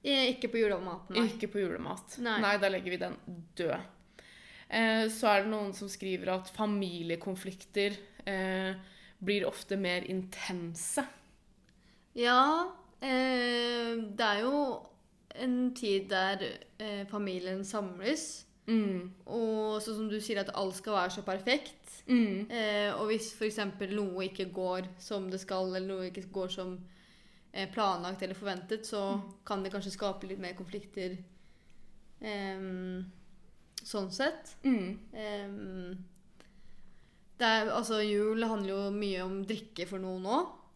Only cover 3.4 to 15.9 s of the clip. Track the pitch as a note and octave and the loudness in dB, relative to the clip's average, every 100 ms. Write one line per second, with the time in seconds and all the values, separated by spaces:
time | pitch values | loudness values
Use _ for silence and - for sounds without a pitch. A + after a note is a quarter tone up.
3.4 | - - E3+ - - - - - - - | -12 -2 0 0 -4 -20 -20 -20 -20 -20
4.4 | - - - G#3+ A3+ A3 A3 A3 A3 G3+ | -20 -20 -2 2 4 6 4 4 6 8
5.4 | G#3 G#3+ G3+ F#3+ G3+ - F#3+ F3+ F3+ F#3 | 6 0 -2 -4 -8 -6 -2 0 0 0
6.4 | F#3 - G#3+ G#3 F#3+ F3 E3 E3+ G3 F#3 | -2 0 2 2 0 -2 -2 -2 -2 -4
7.4 | F#3+ F#3 - G3+ G3+ G3+ - - - F#3+ | -6 -10 -4 0 0 0 -12 -10 -4 0
8.4 | F#3+ F#3 F#3+ F#3+ - - - - F#3 G3+ | 0 0 0 -4 -10 -20 -20 -6 0 2
9.4 | - - - G3 F3+ F3+ - F#3 F#3 - | 2 -2 -4 0 2 0 0 -4 -4 -8
10.4 | - F3+ E3+ E3+ - - C4 - - - | -6 -4 -6 -6 -2 -2 -2 -10 -20 -20
11.4 | _ _ _ _ _ - _ - A#3+ B3+ | _ _ _ _ _ -20 _ 0 6 8
12.4 | C#4 D#4+ F#4 F#4+ - - C4+ B3+ C4 B3+ | 8 6 2 -6 -20 -6 2 4 4 4
13.4 | B3 A#3+ A#3+ A#3+ A#3 A#3 G#3+ G#3 A3 G3+ | 2 2 2 0 0 -2 -2 2 2 4
14.4 | A#3+ D4 C#4 A3+ - - _ _ _ - | 4 4 2 -2 -10 -20 _ _ _ -4
15.4 | B3+ B3 B3+ B3+ G#3+ | 0 2 2 0 2